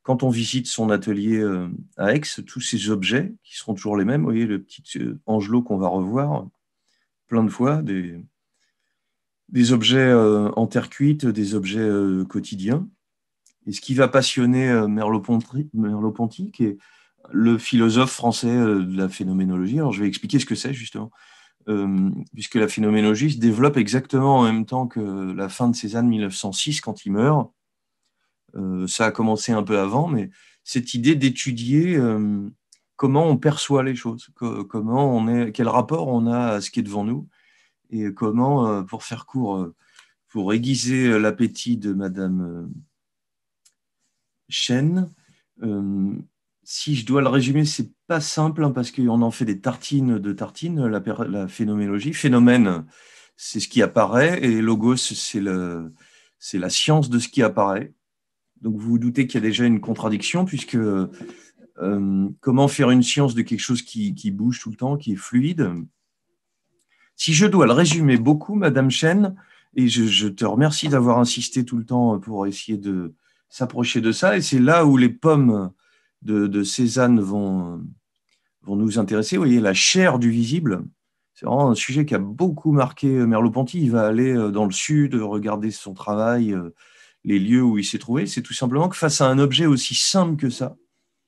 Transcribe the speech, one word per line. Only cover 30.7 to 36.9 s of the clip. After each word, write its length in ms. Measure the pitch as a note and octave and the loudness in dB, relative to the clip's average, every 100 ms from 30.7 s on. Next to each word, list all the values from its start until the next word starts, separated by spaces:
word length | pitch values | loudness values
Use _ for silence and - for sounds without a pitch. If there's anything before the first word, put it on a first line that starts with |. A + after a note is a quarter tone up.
| B2+ A#2+ | -6 -4
idée 220 | B2 A#2+ D#3 | -2 0 2
d'étudier, 800 | C3 B2 C3+ A#2 A#2 C#3+ F3 E3 | 0 -2 -6 -6 0 2 2 2
euh, 520 | A#2+ G#2+ G#2 G#2 G2+ - _ _ _ | 2 0 -2 -2 -6 -14 _ _ _
comment 320 | - C#3 C#3 E3 | -2 0 2 4
on 100 | C#3+ | 2
perçoit 460 | D3+ D3 - C#3 | 2 0 0 0
les 140 | C3 B2 | 0 -4
choses, 320 | A#2+ A#2 - _ | -6 -10 -14 _
co-, 280 | A#2+ A2+ | -8 -8
comment 500 | G2 A2 A2 B2 C#3+ | -8 -6 -2 0 2
on 120 | A#2+ A2 | 2 2
est, 240 | A#2+ A#2 | 0 -2
quel 160 | G#2+ A#2 | -2 0
rapport 400 | A#2 A#2 D#3+ D3+ | 0 0 -2 -2
on 180 | A#2+ A2+ | 0 0
a 200 | A#2+ A#2+ | 0 -2
à 140 | G#2 | -4
ce 100 | G2 | -4
qui 100 | - | -6
est 40 | |
devant 200 | G#2 | -4